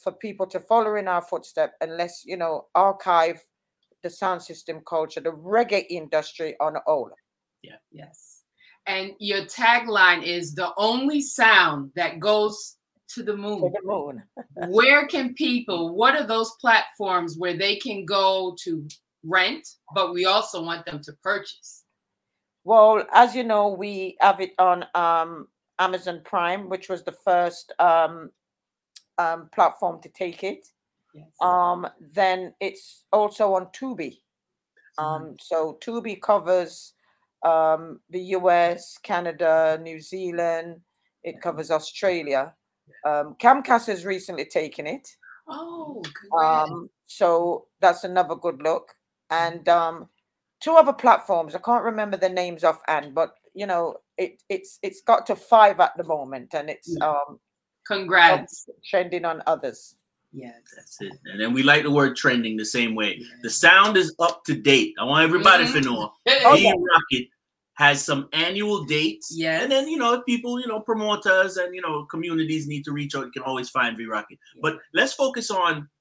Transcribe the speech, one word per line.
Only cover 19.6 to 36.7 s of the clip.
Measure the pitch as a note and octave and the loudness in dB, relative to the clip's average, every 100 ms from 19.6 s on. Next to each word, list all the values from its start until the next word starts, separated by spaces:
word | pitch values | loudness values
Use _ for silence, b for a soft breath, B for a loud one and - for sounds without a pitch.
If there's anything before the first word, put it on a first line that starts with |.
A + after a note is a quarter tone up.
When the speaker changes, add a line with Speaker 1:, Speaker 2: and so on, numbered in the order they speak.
| - - _ | -12 -20 _
Speaker 3:
but | D#3 F3+ | -4 -4
we | F3 F#3 | -2 0
also | G3+ A3 F#3 | 0 -2 -8
want | E3 E3 E3 | -8 -10 -10
them | D3 | -14
to | D3 C#3+ | -14 -12
purchase? | F#3+ G3 - - - - _ _ _ _ _ _ _ _ | -6 -6 -8 -18 -20 -20 _ _ _ _ _ _ _ _
Speaker 1:
Well, | F3 A3 G#3+ G#3+ - | 4 8 8 6 4
as | G#3+ B3 B3+ | 6 6 4
you | |
know, | A#3 G#3+ G#3 | -2 0 0
we | F#3 G3+ G3 F#3+ - | -2 -8 -8 -8 2
have | G3+ F#3+ | 2 2
it | F#3 - | -4 2
on, | F#3 F3 - F3 | 2 2 -2 -2
um, | E3+ E3 E3 E3 - _ _ - | 2 0 -2 -8 -18 _ _ -2
Amazon | F#3 F#3 F3+ E3+ | -2 -2 -8 -10
Prime, | D#3 - F3 F#3+ F#3+ | -6 -4 -2 -4 -6
which | F#3 - | -10 -8
was | F3+ | -10
the | F3 | -10
first, | - - F3+ F3 E3+ - - | -6 0 2 2 -4 -16 2
um, | F3 E3 D#3+ E3+ D#3 _ _ _ _ _ _ - - - | 4 4 2 -2 -16 _ _ _ _ _ _ -20 -10 -4
um, | E3+ E3 D#3+ | -2 -2 -8
platform | - F3 - F#3+ E3 | 2 2 2 -6 -6
to | - | -14
take | - F3+ E3 | -10 -10 -8
it. | F#3+ - - _ _ _ _ | -10 -10 -16 _ _ _ _
Speaker 3:
Yes. | D3+ - _ | -20 -20 _
Speaker 1:
Um, | F3+ F3+ F3 F3+ F3+ - | 0 2 2 -2 -6 -14
then | D3+ D#3+ F#3+ F#3 F#3 - | -10 0 0 0 -6 -8
it's | G3 - - - _ | -10 -10 -18 -20 _
also | G#3+ G#3 G#3 G#3+ F#3+ | 0 0 0 0 0
on | F3+ | -2
Tubi. | - C4 A3 C#3+ - _ _ _ _ _ _ b - | -12 -12 -10 -12 -14 _ _ _ _ _ _ b -8
Speaker 3:
Mm-hmm. | |
Speaker 1:
Um, | D#3 D#3 D#3+ - | -6 -6 -10 -18
so | - E3 D#3 D3+ | -6 -2 -2 -6
Tubi | - A#3 A3+ F#3+ | -10 -8 -8 -8
covers, | - G#3 E3 F#3 E3+ | 0 0 2 0 0